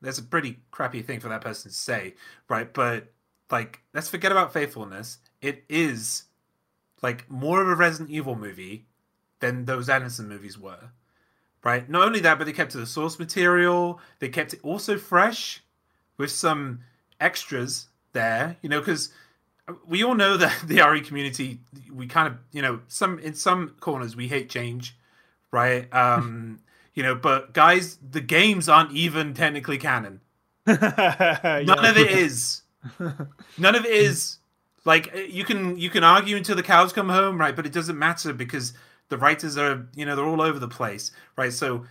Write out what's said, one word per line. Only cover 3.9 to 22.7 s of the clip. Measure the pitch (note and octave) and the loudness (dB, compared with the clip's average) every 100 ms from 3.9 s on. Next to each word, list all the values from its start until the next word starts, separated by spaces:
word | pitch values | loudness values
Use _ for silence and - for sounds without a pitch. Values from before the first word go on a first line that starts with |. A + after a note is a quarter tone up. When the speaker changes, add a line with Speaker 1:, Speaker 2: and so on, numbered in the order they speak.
Speaker 1:
let's | D3+ D#3+ | -10 -8
forget | E3+ F#3+ | -4 0
about | F#3+ F3 | 2 0
Faithfulness. | D#3+ D3 - G2+ F#2+ A2 - _ _ | -2 -6 -8 -14 -14 -16 -18 _ _
It | C#3 C#3+ - | -10 -10 -4
is, | D#3 D#3 A#2+ A2 - _ _ _ _ _ _ _ - | -2 0 -2 -8 -8 _ _ _ _ _ _ _ -8
like, | B2 A#2+ - | -6 -6 -12
more | C3 D3 F#3 | -8 0 2
of | F#3+ | 2
a | |
Resident | E3+ E3+ D#3+ D3+ | 4 2 0 -8
Evil | D3+ C3+ A2+ | -8 -6 -8
movie | G#2 F#2 F#2 G#2+ _ _ _ _ _ - | -10 -14 -14 -16 _ _ _ _ _ -6
than | B2 B2+ | -4 -4
those | B2 B2+ B2 | -4 -4 0
Anderson | C3+ B2 B2 G#2 | 0 0 -10 -12
movies | G2+ G2+ G2 | -14 -16 -18
were, | F#2+ F#2 A#2+ _ _ _ _ _ _ _ | -18 -20 -20 _ _ _ _ _ _ _
right? | A#2+ B2 B2+ | -2 -2 0
Not | E3+ | 2
only | G3+ A3+ | 4 4
that, | E3 D#3 | 4 4
but | D3+ | 0
they | |
kept | D3 C#3+ | -4 -6
to | C3 | -6
the | A#2 | -10
source | D#3 D#3+ D#3+ | -6 -6 -6
material. | E3 F#3+ F3+ F3 F3 F3 F3 E3+ - - | -8 0 2 4 4 2 0 -6 -16 -12
They | C3 | -8
kept | C#3 D#3 | -6 -8
it | - | -8
also | C#3+ G3 - G3+ | -8 -8 -4 -6
fresh | - F3+ G#3+ A3 - - _ _ _ _ _ - | 0 2 2 0 -10 -12 _ _ _ _ _ -10
with | C#3+ | -8
some | - E3 D3 C#3 A#2+ - _ _ - | -2 -2 -2 -6 -12 -16 _ _ -4
extras | D3+ - - C3 C3 - - _ _ | -2 -2 -8 -6 -6 -8 -12 _ _
there, | B2 A2+ A2+ D#3 F3 | -4 -2 -2 -4 -6
you | D3+ | -4
know, | D3 | -4
'cause | G3+ D#3 - - _ _ _ _ - F3 E3+ | -2 -4 -6 -12 _ _ _ _ -20 -18 -4
we | F3+ | 0
all | A#3+ | 2
know | A3+ G3 F#3 | 4 2 4
that | E3 - | 2 0
<laughs> | D#3+ | 0
the | F3+ | 6
R | D3 D3+ | 6 4
E | |
community, | - C#3+ C#3 B2+ C3 B2 - C#3 B2+ | -2 -6 -6 -6 -8 -10 -18 -20 -18
we | C3 B2 | -14 -2
kind | D#3+ D#3 | 0 0
of, | A#2+ - | -4 -12
you | D3 | -4
know, | C3+ | -4